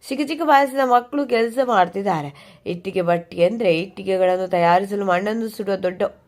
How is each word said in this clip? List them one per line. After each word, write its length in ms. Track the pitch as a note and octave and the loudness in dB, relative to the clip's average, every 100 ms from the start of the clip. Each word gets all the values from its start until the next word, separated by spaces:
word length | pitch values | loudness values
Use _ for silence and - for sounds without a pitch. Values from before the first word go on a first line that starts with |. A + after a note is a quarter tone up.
ಚಿಕ್ಕ 180 | - C4+ C#4+ | -8 -6 -4
ಚಿಕ್ಕ 180 | D#4 D#4+ | -2 2
ವಯಸ್ಸಿನ 380 | C#4 C#4 C4+ C4 | 4 4 0 2
ಮಕ್ಕಳು 360 | B3 A#3+ D4 C4 | 2 2 -4 0
ಕೆಲಸ 300 | A#3 A#3 A#3 B3 | 0 0 0 2
ಮಾಡ್ತಿದ್ದಾರೆ. 640 | G#3 F3+ G3 G3 D#3+ C#3+ - - - - | 2 2 0 -2 -2 -4 -12 -20 -14 -10
ಇಟ್ಟಿಗೆ 360 | F3 F#3+ F#3 | -8 -6 -2
ಭಟ್ಟಿ 360 | F3 E3+ E3+ - | 0 -2 -2 0
ಅಂದ್ರೆ 280 | F3 A3+ G#3 E3 | 0 2 0 0
ಇಟ್ಟಿಗೆಗಳನ್ನು 720 | F#3+ - F#3+ F#3 F#3 F#3 F#3 | -2 -8 -2 2 2 2 0
ತಯಾರಿಸಲು 580 | F3+ E3+ F3 G3 G3+ G3 | 2 4 4 2 -2 0
ಮಣ್ಣನ್ನು 440 | F3+ G#3 A3 A3+ | 0 0 -4 -6
ಸುಡುವ 260 | A3 G3+ F#3+ | -6 -4 -2
ದೊಡ್ಡ 240 | F#3 F3+ G3+ - | -2 -2 -6 -6